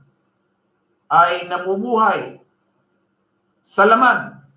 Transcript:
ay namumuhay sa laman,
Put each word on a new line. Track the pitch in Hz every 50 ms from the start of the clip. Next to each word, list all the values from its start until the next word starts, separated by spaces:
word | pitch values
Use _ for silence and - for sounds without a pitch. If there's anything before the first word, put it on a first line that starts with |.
| _ _ _ _ _ _ _ _ _ _ _ _ _ _ _ _ _ _ _ _ _ -
ay | 147 160 175 175 175 180 180 175
namumuhay | 180 175 180 185 190 196 226 240 233 220 220 - 190 - 123 - - - _ _ _ _ _ _ _ _ _ _ _ _ _ _ _ _ _ _ _ _ _ _ _ _ _
sa | - - - 196
laman, | 214 226 233 254 247 - - - - - - - _ _